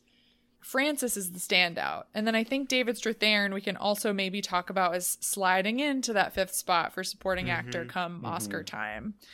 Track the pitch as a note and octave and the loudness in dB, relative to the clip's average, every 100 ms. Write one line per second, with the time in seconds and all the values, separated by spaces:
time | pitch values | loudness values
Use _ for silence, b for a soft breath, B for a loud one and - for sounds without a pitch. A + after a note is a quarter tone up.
0 | b b b b b b - C4 C#4+ C#4+ | b b b b b b -4 0 2 0
1 | B3 G3+ F#3 F3+ - F#3 F3 E3+ C#2 D#2+ | -2 -2 -6 -6 4 6 6 2 -2 -4
2 | - G#3+ A3 A3+ A3+ C#4 C4+ B3+ A#3+ A3+ | -6 -4 0 2 0 -2 2 2 2 0
3 | A3 A3 G#3+ G#3 G3+ G3 G3+ F#3 G3+ G#3 | -2 2 4 4 2 -2 -4 -2 0 0
4 | A3 G3 F#3+ G3+ G3 F3+ F3 F#3+ F3+ F3+ | 0 0 -2 -4 -2 -2 0 2 2 2
5 | F3 - - G3+ F#3 F#3 G3 A#3+ D4 C4+ | -2 -2 -4 2 4 4 2 0 0 0
6 | A#3+ G#3 F3 - F#3+ - - E3+ D#3 - | 2 2 2 0 -2 -2 2 2 2 -2
7 | F#3 - F#3+ F#3 F3+ E3+ - F3 E3 F#3 | -6 -4 -2 -2 -2 -2 -2 -6 -4 -4
8 | F3 F3 - E3 G#2 E3 - - G#2+ G#2+ | -4 -6 -6 -4 -4 -6 -6 -8 -6 -6
9 | G3 G3+ B | -8 -10 B